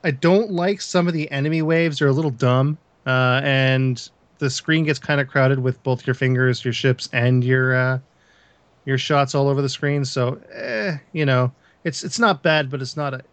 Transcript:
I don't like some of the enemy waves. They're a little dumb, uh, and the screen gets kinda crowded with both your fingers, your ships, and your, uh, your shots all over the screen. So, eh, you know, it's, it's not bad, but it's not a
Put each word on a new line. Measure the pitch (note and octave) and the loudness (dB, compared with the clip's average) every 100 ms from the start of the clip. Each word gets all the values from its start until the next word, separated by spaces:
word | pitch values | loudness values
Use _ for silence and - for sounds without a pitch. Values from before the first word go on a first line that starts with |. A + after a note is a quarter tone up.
I | E3+ | -4
don't | C3+ E3+ G3 A3 | 0 4 4 2
like | F3 F3+ G3+ | -2 -2 -2
some | - F#3 F3 | -2 0 0
of | |
the | E3 D3+ | -2 -4
enemy | C#3 D3 D#3+ | -4 -2 0
waves. | D#3 E3 E3 C#3 | 0 0 0 2
They're | C#3+ | 2
a | |
little | C3+ D#3 | 2 -2
dumb, | A#2 B2+ B2+ C#3+ D3+ _ _ - | 0 2 4 2 -2 _ _ -2
uh, | B2+ B2+ B2+ | 0 2 2
and | C#3+ C3+ C3 C3 C3 A#2+ - _ _ _ | 0 2 2 2 0 -2 -10 _ _ _
the | C#3+ | -4
screen | - - D#3+ | -4 -2 0
gets | D3+ C#3 | 0 -2
kinda | - C#3+ | 0 -2
crowded | C3+ C#3 C3 C3+ | 0 2 2 2
with | B2+ B2 | -2 -2
both | C3+ B2+ - | -4 -2 -2
your | |
fingers, | B2+ C3 B2+ B2+ A#2+ | -2 0 2 2 0
your | B2+ | -4
ships, | A2+ C3+ B2+ - | 0 0 0 -2
and | B2+ A#2+ B2+ | 0 2 2
your, | B2 C3 C3 B2+ | 2 2 2 0
uh, | B2+ C3 - _ _ _ _ _ _ _ | 0 -2 -8 _ _ _ _ _ _ _
your | - C3 | -4 -4
shots | - C#3+ C3+ | 2 2 2
all | D3 C#3 | 0 2
over | C#3 | 0
the | C3+ | -2
screen. | - C#3+ C#3+ | -2 -2 -2
So, | C3 C3+ B2 C#3+ - | -2 -2 -2 -4 -14
eh, | - - A3 G3+ D3 _ | -12 -6 -4 -4 -6 _
you | D#3+ | -2
know, | C#3+ B2+ B2+ - _ _ | 2 2 0 -4 _ _
it's, | F3 C3+ | -8 -8
it's | D#3+ - | -8 0
not | A#3 D3+ | 0 2
bad, | E3 D#3 C#3 | 2 0 0
but | C3+ | -6
it's | B2+ D3+ | -8 -8
not | C#3+ | -8
a | C3 - | -8 -14